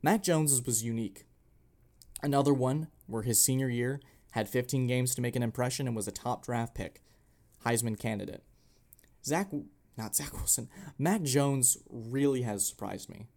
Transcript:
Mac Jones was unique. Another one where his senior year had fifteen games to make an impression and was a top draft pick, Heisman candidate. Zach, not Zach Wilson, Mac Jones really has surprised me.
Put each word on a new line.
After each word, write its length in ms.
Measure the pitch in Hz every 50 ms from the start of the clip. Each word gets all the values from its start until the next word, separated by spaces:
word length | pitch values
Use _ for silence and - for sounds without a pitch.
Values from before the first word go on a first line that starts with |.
Mac 200 | - 151 208 220
Jones 400 | - 185 170 156 156 147 135 123 123
was 160 | 127 117 110
unique. 420 | 113 117 113 113 113 98 - - - _ _ _ _ _ _ _ _ _ _ _ _ _ _ _ - - - -
Another 300 | - 147 139 139 139 143
one 360 | 143 123 127 127 135 156 160 - _ _ -
where 160 | - 110 113
his 200 | 113 123 113 -
senior 280 | - - 131 131 135 127
year 300 | 120 120 120 123 139 143 - - - - _ _
had 160 | - 113 107 -
fifteen 380 | - 127 123 127 - 131 127
games 280 | 123 127 127 123 123 -
to 80 | -
make 140 | 120 120 117
an 60 | 127
impression 440 | 120 113 - - 123 127 127 - 139
and 100 | 123 113
was 120 | 110 95 -
a 40 |
top 320 | - - - 123 120 - -
draft 300 | - 120 117 117 - -
pick, 280 | - 92 - _ - _ _ _ _ _ _ _ _ _ _ _ _ -
Heisman 340 | 120 117 113 117 117 110 -
candidate. 440 | - 113 110 101 95 - - - _ _ - _ _ _ _ _ _ _ - _ _ _ _ _ -
Zach, 260 | 135 151 175 202 196 156 147 147 - _ _ _ _ _
not 180 | - 220 220 -
Zach 200 | - 147 - -
Wilson, 340 | - - - - - 113 - - - - - - -
Mac 240 | 135 165 208 220
Jones 560 | 165 135 127 143 139 139 139 135 123 - - - - -
really 540 | - 117 110 117 127 135 143 143 135 127
has 240 | 123 113 104 98 -
surprised 420 | - - - 101 98 95 98 - -
me. 180 | - - 110 - _